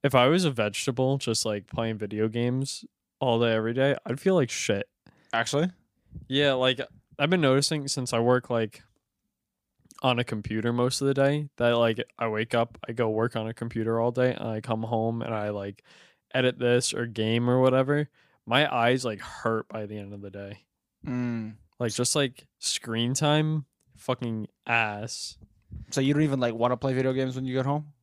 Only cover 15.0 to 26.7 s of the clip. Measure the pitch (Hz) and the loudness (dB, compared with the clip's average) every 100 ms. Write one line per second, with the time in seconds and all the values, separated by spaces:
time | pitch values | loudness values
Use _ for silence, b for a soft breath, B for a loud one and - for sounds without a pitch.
15 | 113 117 117 110 104 104 101 101 b b | -2 -2 -4 -4 -4 -6 -8 -12 b b
16 | b b _ 131 127 123 123 123 - - | b b _ 0 0 2 2 2 2 -4
17 | 117 110 110 117 120 127 127 131 131 147 | -6 -2 0 2 4 4 6 4 2 0
18 | 147 b b b - 123 151 123 117 127 | -2 b b b 0 2 2 2 2 2
19 | 127 104 - - 113 113 - 113 104 107 | -2 -6 -10 -6 -2 -2 -4 -10 -8 -10
20 | 101 101 98 98 101 104 _ _ _ _ | -12 -14 -14 -14 -14 -16 _ _ _ _
21 | - 123 120 117 110 110 _ _ 120 117 | -6 -4 -4 -4 -8 -12 _ _ -4 -2
22 | 123 156 135 - _ _ - - 120 113 | 0 0 0 -4 _ _ -6 -6 -4 -2
23 | 117 131 151 151 156 156 139 _ _ _ | 0 2 2 2 2 -2 -6 _ _ _
24 | - 123 120 110 107 _ - 117 110 104 | -4 -4 -4 -6 -8 _ -2 0 0 -4
25 | 110 - - - - _ _ - - - | -10 -10 -12 -14 -20 _ _ -16 -4 0
26 | 135 147 151 135 123 110 120 | 2 2 2 2 -2 0 0